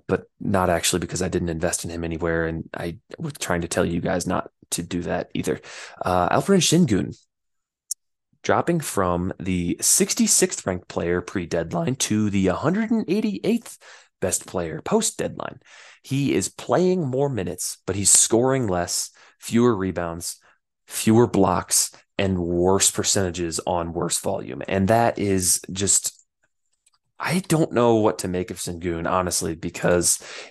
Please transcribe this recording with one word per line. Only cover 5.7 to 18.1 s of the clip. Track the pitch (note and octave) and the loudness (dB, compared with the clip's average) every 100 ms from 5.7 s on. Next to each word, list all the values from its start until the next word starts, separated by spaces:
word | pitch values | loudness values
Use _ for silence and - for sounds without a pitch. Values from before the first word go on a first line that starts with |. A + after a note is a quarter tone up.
| - - - | -18 -16 -8
Uh, | - F2+ F2 | -2 2 2
Alperen | A#2+ D3 G3 | 2 2 4
Şengün | D3 E3+ D3+ F#2+ - - _ _ _ _ _ _ - - _ _ _ _ | 4 4 4 2 0 -6 _ _ _ _ _ _ -14 -14 _ _ _ _
dropping | - G#2 D3 F3 | 0 0 2 0
from | C#3 - F2+ F2 F2+ - | -2 0 2 2 -2 -4
the | F#2+ F2+ F2 - | -2 -2 0 -2
sixty-sixth | - - G3 - A3 - F#3 - - | 2 2 2 2 2 4 2 0 -4
ranked | F2+ - | -4 -6
player | - F2 F2 | -4 0 0
pre-deadline | - G2 F2 E2+ E2 E3+ E3 C3+ | -2 -6 -4 -2 -2 -2 -2 -2
to | - G#2+ G#2+ | 0 0 2
the | G2 F#2 | 2 2
hundred | E2+ B2 F#3+ A3 | 2 2 0 0
and | A3+ E3+ | 0 0
eighty-eighth | G3+ A3 F#3+ - A#3 - - - - _ _ | 0 -2 -2 0 -2 -4 -20 -20 -20 _ _
best | F#2 - - | -4 -4 -4
player | F#2 E2 D3+ | -4 -4 -6
post-deadline. | - G#3+ - - - - G1+ - _ - - - | 0 0 0 -4 -6 -6 -10 -12 _ -20 -20 -18
He | - C#3 C#3 F2+ | -4 -2 2 0
is | - | -2
playing | - - B2+ F#3 F#3 C#3+ | -6 -2 2 2 2 0
more | B2+ C#3+ | 0 0
minutes, | A#2 E2+ E2+ - - - | -2 -4 -6 -8 -8 -6
but | F#2+ | -2
he's | G2 | 4